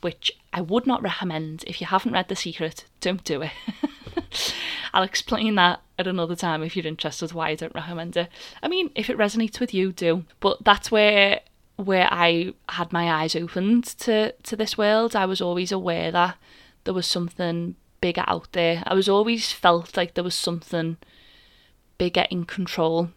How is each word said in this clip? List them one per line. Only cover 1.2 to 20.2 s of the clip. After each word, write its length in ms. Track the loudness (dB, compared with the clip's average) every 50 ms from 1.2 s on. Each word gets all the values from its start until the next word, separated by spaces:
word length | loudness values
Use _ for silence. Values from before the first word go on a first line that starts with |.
| -4 -4 -4 -4 -6 -6 -10 -12 -12
If 160 | -12 -10 -10
you 60 | -6 0
haven't 260 | 0 0 0 2 0
read 140 | 0 -2 -2
The 80 | -6
Secret, 500 | -6 -6 -8 -6 -6 -6 -6 -6 -10 -20 _ _ _
don't 240 | -4 -4 -4 -2 -4
do 180 | -4 -4 -4
it. 100 | -4 -8 -10 -10 -10 -10 -8 -4 -6 -6 -6 -8 -18 -8 -8
<laughs> 400 | -8 -8 -6 -6 -6 -4 -4 -4 -6 -8 -8 -8 -8 -10 -2 0
I'll 100 | 0 0
explain 520 | 2 -2 -6 -4 -2 -2 0 0 0 4
that 260 | 6 6 4 4 2 _ _ _ -4
at 100 | -2 -2
another 280 | 0 0 -2 -2 -2
time 260 | -2 -2 -2 -2 -2
if 140 | -2 -4 -4
you're 100 | -4 -4
interested 480 | -4 -6 -4 -6 -6 -4 -6 -8 -8 -4
why 160 | -2 -2 -2
I 60 | -2
don't 180 | -2 -6 -8 -8
recommend 440 | -8 -8 -8 -8 -8 -8 -4 -2 -2
it. 120 | -2 -2 -6 -18 -20 -20 -16 -6
I 60 | -4 -2
mean, 240 | 0 0 -2 -2 -2
if 140 | -6 -4 -2
it 80 | 2 2
resonates 420 | 2 2 2 0 -2 -2 -2 -4
with 140 | -4 -2 0
you, 180 | 0 0 0
do. 340 | 0 0 2 2 2 2 -2 _ _ _
But 240 | 0 0 0 2 6
that's 280 | 6 6 6 4 0
where, 480 | 4 4 6 6 6 6 6 4 4 0 _ _ _ _ _ _ _ -8
where 300 | -2 2 4 4 4 4
I 420 | 4 4 4 4 4 2 0 -2 -6 _ _ -10
had 220 | -6 -6 -6 -2
my 200 | -2 0 2 2
eyes 240 | 2 0 0 -2 -2
opened 500 | -4 -4 -4 -4 -2 2 4 4 4 4 0 -8 _
to, 340 | -2 0 2 2 2 0 -2
to 220 | _ _ -10 -4
this 220 | -4 -4 -4 0 0
world. 380 | 2 4 4 4 2 2 2
I 100 | 0 0
was 160 | 0 0 0
always 300 | -2 -2 0 -2 -2 -2
aware 400 | -2 -2 -2 -2 -2 0 -2 0
that 260 | 2 2 2 2 0 _ _ _ -20 -20 -20 -20 _ _ _
there 100 | -4 -2
was 140 | -2 -2 -2
something 680 | -2 -2 -2 -4 -4 -4 -4 -2 -2 -4 -4 -6 -8 _ _ _ _ _
bigger 220 | -2 0 0 0 0 0
out 240 | -2 -2 -4 -6
there. 320 | -2 2 2 2 2 0 -2 0
I 80 | 2
was 120 | 2 4 4
always 440 | 4 4 4 2 0 0 -2 -6
felt 440 | -6 4 6 6 6 6 2 -4 -2
like 200 | -2 -2 -2 _
there 80 | -4